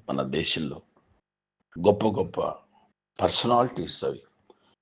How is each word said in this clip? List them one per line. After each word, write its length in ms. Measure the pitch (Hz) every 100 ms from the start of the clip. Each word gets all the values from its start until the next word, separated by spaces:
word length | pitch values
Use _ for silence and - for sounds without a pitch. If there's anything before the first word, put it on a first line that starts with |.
| -
మన 120 | 67
దేశంలో. 580 | 65 - - 90 73 71 _ _ _ _ _ _ _ _ _ 85
గొప్ప 280 | 95 101 107
గొప్ప 340 | 98 87 87 78 76 _ _ _ _ _ -
పర్సనాలిటీస్ 840 | 95 - 120 120 127 - 80 -
అవి. 180 | 67 65 _ _ _ _ _ _